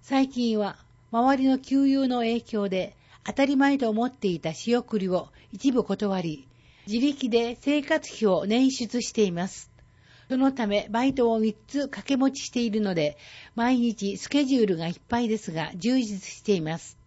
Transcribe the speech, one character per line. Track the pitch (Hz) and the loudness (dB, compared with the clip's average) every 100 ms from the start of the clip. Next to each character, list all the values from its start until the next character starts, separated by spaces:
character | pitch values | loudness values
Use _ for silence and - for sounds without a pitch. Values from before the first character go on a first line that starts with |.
最 | - 269 269 | -2 0 0
近 | 247 240 214 | 0 -2 0
は | 202 - - _ _ | -2 -6 -20 _ _
周 | 226 247 269 | 0 2 4
り | 262 | 4
の | 262 | 2
給 | 262 269 | 0 2
油 | 277 269 269 | 4 2 2
の | 247 | 0
影 | 233 233 | 0 -2
響 | 226 214 202 | -4 -4 -2
で | 185 175 - _ - | -2 -4 -10 _ -16
当 | - | -10
た | - | -2
り | 277 277 | 0 4
前 | 277 277 | 4 2
と | 240 | 0
思 | 214 247 | 0 -2
っ | |
て | - 202 | -2 -4
い | 170 | -2
た | 160 | -6
仕 | 156 - | -8 -2
送 | 240 247 220 | -2 0 -4
り | 185 | 0
を | 180 160 - - | -2 -4 -18 -20
一 | 196 269 | -4 0
部 | 247 | 0
断 | - 196 208 190 | 0 -2 -2 -2
り、 | 170 151 - _ _ _ - | -4 -8 -14 _ _ _ -6
自 | 220 | 0
力 | 277 285 254 | 0 0 0
で | 233 233 233 | 0 0 -4
生 | - 294 | 0 0
活 | 285 311 311 | 2 -2 -2
費 | - 214 | -2 2
を | 180 190 | 2 2
捻 | 226 262 | 4 2
出 | 262 226 247 | 2 -4 -4
し | 226 | -4
て | - | 0
い | 208 | 0
ま | 170 185 | 0 -6
す。 | - - _ - _ _ - - | -8 -20 _ -20 _ _ -20 -6
そ | 254 | 0
の | 269 | 2
た | 269 220 | 2 0
め | 202 - | 0 0
バ | 220 | 0
イ | 262 | 0
ト | 269 233 | 2 2
を | 226 | 4
三 | 220 214 - | 0 -2 -8
つ | 277 | -6
掛 | 277 - - | -6 -8 -2
け | 277 | 2
持 | 269 | 2
ち | 269 | 0
し | - | -6
て | - | -2
い | 233 | -2
る | 214 | 0
の | 208 | 0
で、 | 175 147 147 - - - - | 0 0 -2 -18 -20 -14 -2
毎 | 233 254 | 0 2
日 | 240 208 196 190 | 2 0 -4 -6
ス | - | -2
ケ | 285 | 0
ジ | 277 262 | 2 2
ュ | |
ー | 214 | 2
ル | 165 | 2
が | 165 | -2
い | |
っ | 175 _ | -6 _
ぱ | 240 | -2
い | 240 | 0
で | 220 | -2
す | - | -4
が | 160 151 | -6 -6
充 | 180 185 262 | -4 0 0
実 | 226 196 - | 0 -6 -12
し | - | -14
て | - | -2
い | 196 | 0
ま | 156 165 | 0 -6
す。 | - - | -10 -20